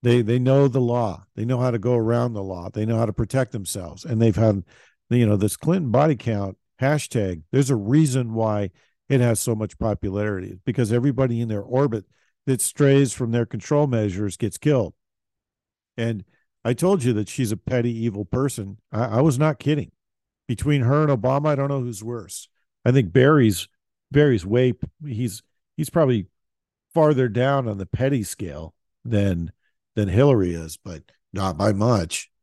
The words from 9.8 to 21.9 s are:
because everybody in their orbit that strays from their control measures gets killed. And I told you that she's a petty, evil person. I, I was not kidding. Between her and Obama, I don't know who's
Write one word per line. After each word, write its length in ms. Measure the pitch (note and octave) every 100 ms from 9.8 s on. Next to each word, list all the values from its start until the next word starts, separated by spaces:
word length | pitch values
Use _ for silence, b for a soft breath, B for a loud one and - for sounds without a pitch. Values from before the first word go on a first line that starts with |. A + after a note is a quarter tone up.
| A2+ G#2 G#2 G2 G#2+ G2 F#2+ F#2
because 280 | - A#2 A2+
everybody 480 | A#2+ C3 B2+ C3 A#2
in 80 | A#2
their 140 | G#2
orbit 440 | - B2+ C#3+ A2 - _ _ _ -
that 140 | B2+
strays 520 | - - C#3+ C#3 C#3
from 200 | - A#2+
their 120 | A#2
control 420 | A2+ A2+ - D3 D3
measures 500 | A#2 G#2+ F#2 G#2 -
gets 200 | A2 -
killed. 380 | D3+ C#3 F#2 - _ _ _ _ _ _ _ _ _ -
And 280 | A#2 G#2+ - _ _ _
I 80 | A#2+
told 320 | A#2+ F3 G3
you 80 | B2
that 140 | G#2+ G#2
she's 240 | - B2
a 40 | G2+
petty, 360 | - B2 A#2+
evil 320 | A2+ A#2 G2+
person. 540 | G#2 B2 C#3 - G2 G2+ _
I, 140 | G#2
I 160 | A#2+ G#2+
was 180 | D#3+ B2+
not 200 | D#3 D3
kidding. 340 | - D3 - _ _ _ _ _ _
Between 340 | A#2 C#3+ D3
her 200 | A#2+ C#3+
and 80 | D3+
Obama, 380 | C3+ A#2 C3+ D3+
I 60 |
don't 140 | C#3+ C#3
know 120 | C#3
who's 220 | B2